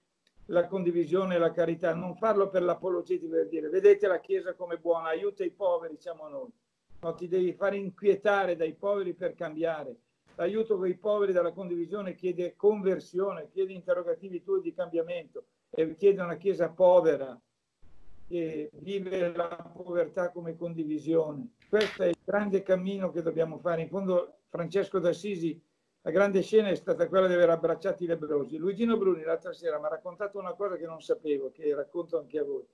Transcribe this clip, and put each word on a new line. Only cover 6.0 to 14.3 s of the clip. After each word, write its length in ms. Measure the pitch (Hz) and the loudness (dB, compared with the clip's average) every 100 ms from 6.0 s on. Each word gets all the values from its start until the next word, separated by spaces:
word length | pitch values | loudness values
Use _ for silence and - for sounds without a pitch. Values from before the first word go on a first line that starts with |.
| 175 156 151 | -14 -14 -12
noi." 200 | 139 123 - _ _ _ - | -12 -12 -18 _ _ _ -10
No, 140 | 165 | -8
ti 140 | 165 175 | -6 -2
devi 240 | 185 180 | 2 2
fare 240 | 170 196 202 | 0 -2 -2
inquietare 800 | 196 - 202 196 208 202 185 170 | -6 0 2 4 4 2 2 0
dai 180 | 160 | -2
poveri 380 | 151 202 202 180 | -2 -2 0 -2
per 200 | 170 170 | -4 -6
cambiare. 600 | 127 165 156 165 156 135 120 _ _ _ | -6 -8 -2 -2 -2 -8 -14 _ _ _
L'aiuto 420 | - 175 214 220 196 | -4 -2 0 0 0
con 120 | 185 | 0
i 80 | 185 | -2
poveri 360 | 214 208 196 | 0 2 2
dalla 200 | 185 170 | 2 0
condivisione 640 | 175 185 175 165 202 190 | -2 -8 -6 -6 -6 -8
chiede 400 | 175 180 170 175 - | -6 -4 -4 -6 2
conversione, 920 | 202 214 190 165 - 180 196 170 151 | 2 4 0 0 -2 -4 -2 -4 -8
chiede 220 | 185 190 | -4 -4
interrogativi 680 | 185 175 180 170 165 190 | -4 -2 -2 0 -4 -6